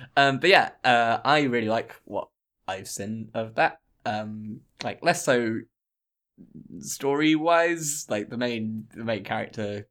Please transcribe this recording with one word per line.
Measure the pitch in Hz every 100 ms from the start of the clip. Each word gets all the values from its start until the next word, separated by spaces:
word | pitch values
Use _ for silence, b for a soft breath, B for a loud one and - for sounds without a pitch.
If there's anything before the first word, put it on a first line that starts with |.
| B -
Um, | 139 135
but | 175
yeah, | 180 110 -
uh, | 123 120 117 113
I | 131 151
really | 139 120 107
like | 113 - -
what | - 101 - _ _ _ -
I've | 98 101
seen | - 101 110 110
of | 113 113 113
that. | 160 - _ _ 113
Um, | 107 107 107 107 110 _ -
like, | 113 -
less | 160 170
so | - 123 117 113 - _ _ _ _ _ _ _ - - - 87
story-wise, | - - 139 143 156 156 160 170 170 170 151 143 -
like, | 104 104
the | 120
main, | 123 113 107 110 107 -
the |
main | 113 107
character, | 98 110 107 - 104 104 -